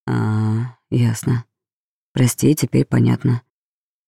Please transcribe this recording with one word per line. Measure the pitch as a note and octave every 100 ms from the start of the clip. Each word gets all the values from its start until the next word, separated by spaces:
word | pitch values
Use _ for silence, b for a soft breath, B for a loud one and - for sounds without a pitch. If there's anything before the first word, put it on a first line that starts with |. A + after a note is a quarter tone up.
| -
А, | B2 A2 A2 A2 A2+ A#2+ - -
ясно. | B2 A#2 A2+ C3+ A#2+ - _ _ _ _ _ _
Прости, | - B2 - C3+ D#3
теперь | B2 C3 C3+
понятно. | A#2+ A#2+ A#2+ B2+ A#2+ - _ _ _ _ _